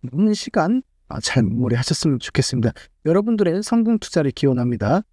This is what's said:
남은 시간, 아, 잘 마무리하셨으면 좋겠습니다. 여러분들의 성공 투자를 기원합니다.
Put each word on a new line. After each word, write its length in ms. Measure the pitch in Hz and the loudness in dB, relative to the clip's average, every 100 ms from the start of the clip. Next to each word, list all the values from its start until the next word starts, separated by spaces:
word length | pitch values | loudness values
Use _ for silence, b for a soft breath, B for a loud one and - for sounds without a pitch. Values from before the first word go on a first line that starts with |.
남은 320 | - 147 214 | -8 0 0
시간, 480 | 208 - 220 165 254 - _ _ | 0 -2 -2 0 0 -4 _ _
아, 120 | - | -8
잘 240 | - - | -2 0
마무리하셨으면 760 | 107 117 123 117 127 160 160 131 | 0 0 0 0 0 0 0 -2
좋겠습니다. 520 | - - 131 127 113 - B _ 151 | -2 -2 0 0 -2 -2 B _ 0
여러분들의 580 | 175 214 226 185 175 | 0 2 0 0 0
성공 360 | 214 233 220 220 | 0 0 2 0
투자를 320 | - 175 143 | 0 0 0
기원합니다. 720 | - 139 123 123 117 104 165 214 | 2 0 2 0 0 0 0 0